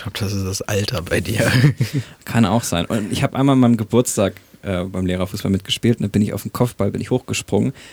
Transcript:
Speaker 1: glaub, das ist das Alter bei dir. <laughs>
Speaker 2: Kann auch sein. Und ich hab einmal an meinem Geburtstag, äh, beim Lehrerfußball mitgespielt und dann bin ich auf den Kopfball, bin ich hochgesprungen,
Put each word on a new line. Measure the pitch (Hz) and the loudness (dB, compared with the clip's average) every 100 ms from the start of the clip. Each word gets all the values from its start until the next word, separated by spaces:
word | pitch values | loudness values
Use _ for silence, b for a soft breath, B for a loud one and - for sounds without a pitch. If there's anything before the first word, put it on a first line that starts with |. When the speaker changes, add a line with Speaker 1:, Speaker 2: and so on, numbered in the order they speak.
Speaker 1:
glaub, | 98 | -10
das | - 98 | -6 -4
ist | 101 | -4
das | 95 92 | -4 -6
Alter | - 104 101 85 | -2 -2 -2 -4
bei | 87 104 | -2 -2
dir. | 92 107 113 127 143 - - | -2 0 2 4 4 4 -2
<laughs> | 143 - - - | -4 -6 -12 -2
Speaker 2:
Kann | 117 | 2
auch | 98 113 | 4 2
sein. | - 85 - | 0 -2 -2
Und | 107 104 | -2 -2
ich | - | -2
hab | 135 | -2
einmal | - 139 | 0 2
an | 131 | 4
meinem | 120 117 | 4 4
Geburtstag, | 107 117 123 - 95 - - - | 2 2 2 2 0 -2 -18 -14
äh, | - 90 | -6 -4
beim | 95 95 92 | -4 -2 -2
Lehrerfußball | 90 - 110 101 | -2 -4 -4 0
mitgespielt | 95 - - 113 120 | 0 -2 -2 0 2
und | |
dann | 104 | 0
bin | 101 | 0
ich | 104 | 0
auf | - | -2
den | 107 | -6
Kopfball, | - 123 - 101 | -2 -2 0 -4
bin | 95 | -2
ich | 98 | -2
hochgesprungen, | 123 - 113 - 107 123 - B | -4 -2 -8 -2 0 0 -4 B